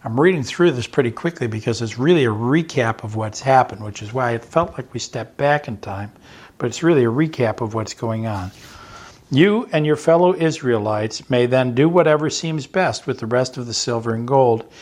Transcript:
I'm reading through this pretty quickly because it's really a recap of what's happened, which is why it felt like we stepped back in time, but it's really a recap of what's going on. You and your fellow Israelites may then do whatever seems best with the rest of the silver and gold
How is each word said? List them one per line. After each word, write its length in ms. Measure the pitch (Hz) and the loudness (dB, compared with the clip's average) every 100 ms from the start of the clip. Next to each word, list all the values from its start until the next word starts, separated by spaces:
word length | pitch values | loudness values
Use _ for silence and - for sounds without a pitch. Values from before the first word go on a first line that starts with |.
I'm 160 | - 117 | -4 2
reading 240 | 170 180 | 2 2
through 260 | 120 - 175 | -2 2 2
this 140 | 127 113 | 2 -2
pretty 240 | - 120 | 0 0
quickly 380 | 113 165 170 120 | 0 -6 -4 -4
because 340 | 110 120 110 | -4 -4 -4
it's 160 | 113 117 | -4 -2
really 280 | 139 175 120 | 2 4 2
a 40 | |
recap 720 | 107 120 151 160 139 113 110 | 0 0 0 0 0 -2 -2
of 140 | 110 110 | -6 -6
what's 240 | 107 - | -6 -4
happened, 420 | 135 131 - 101 | 2 4 4 -2
which 200 | 107 101 | -12 -12
is 100 | 107 | -8
why 200 | 127 120 | -4 -2
it 120 | 117 | -4
felt 320 | - 160 170 - | -2 -2 -2 -4
like 160 | 127 | -12
we 80 | 120 | -10
stepped 360 | - 123 113 - | -10 -10 -10 -2
back 300 | 143 147 147 | 2 2 -2
in 120 | 104 | -12
time, 340 | - 98 104 - - - - - | -10 -10 -10 -14 -20 -20 -20 -6
but 100 | 123 | -6
it's 160 | - | 0
really 200 | 165 151 | 2 4
a 60 | 117 | 4
recap 500 | 120 160 156 117 107 | 2 -2 0 -2 -2
of 140 | 113 | -4
what's 200 | 113 107 | -4 -6
going 340 | - 117 110 113 | -6 -6 -4 -4
on. 240 | 101 92 - - - - - - - - | -6 -8 -12 -20 -20 -20 -20 -20 -20 -2
You 360 | 131 202 214 247 | 2 2 2 0
and 120 | 156 | 0
your 120 | 151 151 | 2 0
fellow 360 | - 165 180 | 4 4 4
Israelites 960 | 185 160 131 127 113 104 107 110 - - | 2 0 0 0 0 0 -2 -4 -6 0
may 180 | 123 123 | 2 4
then 280 | 131 127 | 2 2
do 140 | 120 156 | 2 4
whatever 420 | 175 156 151 151 | 4 4 2 0
seems 380 | - 165 156 - | -4 -6 -6 -4
best 400 | 190 180 - - | -2 -2 -2 -6
with 100 | 127 | -6
the 80 | 113 | -2
rest 300 | 123 127 - | 0 0 -4
of 100 | 120 | -8
the 80 | |
silver 400 | 113 - 117 113 | -6 -4 -4 -2
and 140 | 113 120 | -4 0
gold 440 | 135 127 113 - - | 4 4 2 -4 -18